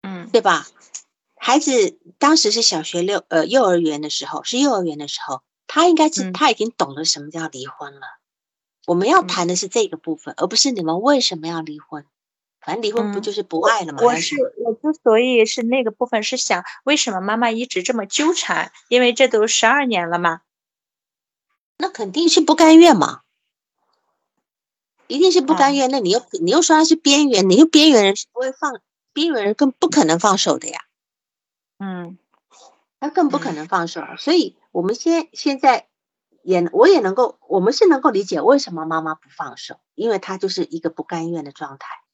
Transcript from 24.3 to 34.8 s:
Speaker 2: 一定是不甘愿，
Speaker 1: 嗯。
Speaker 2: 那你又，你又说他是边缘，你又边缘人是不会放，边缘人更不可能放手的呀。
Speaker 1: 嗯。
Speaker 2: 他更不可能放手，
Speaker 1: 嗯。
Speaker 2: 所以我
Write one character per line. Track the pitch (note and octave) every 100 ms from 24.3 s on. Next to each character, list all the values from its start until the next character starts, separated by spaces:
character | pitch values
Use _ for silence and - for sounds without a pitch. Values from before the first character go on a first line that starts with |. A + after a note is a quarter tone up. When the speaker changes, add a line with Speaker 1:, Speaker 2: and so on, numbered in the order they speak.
| _ _ _ _ _ _ _ _
Speaker 2:
一 | C4+
定 | F#4
是 | F4+
不 | C4+
甘 | D#4 C#4 C#4
愿， | C4
Speaker 1:
嗯。 |
Speaker 2:
那 | C4+
你 | F#3
又， | A3 - -
你 | E3
又 | C#4+
说 | E4 D#4
他 |
是 | D#4+ D#4+
边 | C#4 C#4 C#4+
缘， | G#3+ F#3+
你 | F#3+
又 | D#4+
边 | D4+ D#4
缘 | B3
人 | G3 G3+
是 | -
不 | A#3
会 | C4
放， | C4+ D4+ A#3 _ _ _
边 | - E4
缘 | C4 G3+
人 |
更 | G#3+ C4+
不 | - -
可 | -
能 | D#3+ E3+
放 | G#3 F#3
手 | - C#3
的 | -
呀。 | - - _ _ _ _ _ _ _ _ _
Speaker 1:
嗯。 | G3 F3+ F3 F3+ _ _ _ _ - _ _ _
Speaker 2:
他 | C#4+
更 | D4 D4+
不 | -
可 | E3
能 | D#3 D#3
放 | F#3 E3+
手， | E3+
Speaker 1:
嗯。 | - -
Speaker 2:
所 | -
以 | F4 B3 _ _
我 | F3